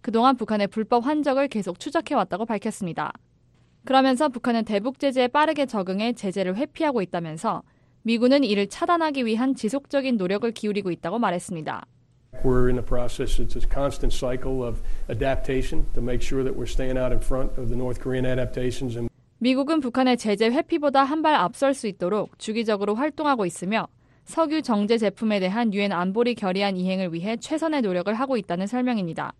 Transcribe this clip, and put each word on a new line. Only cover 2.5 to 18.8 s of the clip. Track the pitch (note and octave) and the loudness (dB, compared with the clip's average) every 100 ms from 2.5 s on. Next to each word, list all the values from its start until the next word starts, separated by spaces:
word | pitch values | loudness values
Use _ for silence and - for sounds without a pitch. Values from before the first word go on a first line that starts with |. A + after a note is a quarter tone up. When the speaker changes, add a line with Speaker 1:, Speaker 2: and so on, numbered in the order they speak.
| G#3 A3 - F3+ D#3+ D3 - _ _ _ _ _ _ - | -4 -4 -6 -8 -6 -8 -10 _ _ _ _ _ _ 2
Speaker 1:
그러면서 | C4 C4 B3+ D4+ | 4 4 2 0
북한은 | A#3+ B3+ A#3 | -2 -2 -2
대북 | A3 G#3 A3+ C4 | 0 -2 -2 -2
제재에 | C#4 C4 B3 | -2 0 0
빠르게 | D4 D#4 D4+ C4+ | 2 0 0 -2
적응해 | A3 F#3 F#3+ A3+ | -2 -4 -4 -4
제재를 | B3 G3+ G3 F#3 F#3+ | -4 -4 -2 -2 -2
회피하고 | D4+ - D#4 A#3+ | -6 -2 -2 0
있다면서 | F#3 F3 E3 D#3+ A3 E3+ - _ _ _ | -2 -6 -6 -6 -4 -4 -10 _ _ _
미군은 | A3 A#3 B3 C#4 B3+ | -2 2 4 4 4
이를 | G3+ G3+ | 0 0
차단하기 | - E4+ E4+ D#4+ C#4 A#3 | -4 0 2 0 -2 -2
위한 | A3 C4 C4 | 0 0 -2
지속적인 | G#3+ C4+ - C#4 C4+ A#3+ | -2 -4 -2 -2 0 -2
노력을 | F3+ G3+ A#3 | 0 -2 -2
기울이고 | A3+ G#3+ G3+ F#3+ | -4 -4 -4 -4
있다고 | E3 E3 A3 | -6 -6 -2
말했습니다. | G#3+ F3 - E3+ D3+ A2 - _ _ _ _ - C3 | -2 -2 -6 -10 -8 -10 -14 _ _ _ _ 0 4
Speaker 2:
We're | B2 B2 | 6 6
in | B2 | 4
the | A#2+ | 2
process. | B2 B2 - B2 - | 2 2 0 2 4
It's | A#2+ B2 | 4 4
a | |
constant | - - C#3 - B2+ - | 4 4 2 2 2 2
cycle | B2+ B2+ C3 C3 | 2 -2 -2 -2
of | A#2+ A2+ - - - | -2 -2 0 0 0
adaptation | A2+ C3+ B2+ - C3 A#2 - - | -2 0 0 0 0 4 6 6
to | - | 6
make | B2 A#2+ - | 4 4 4
sure | C3+ C3 | 4 2
that | C3+ | -2
we're | A#2+ | 0
staying | - C3 C3 | 0 2 2
out | B2+ | 4
in | A#2+ | 4
front | - C3 C3 - | 4 2 2 2
of | A#2 | 0
the | B2 | 0
North | B2+ A#2+ | 0 -2
Korean | B2+ B2+ B2+ | -2 0 2
adaptations | B2+ A#2 - B2+ B2+ | 2 0 0 -2 -2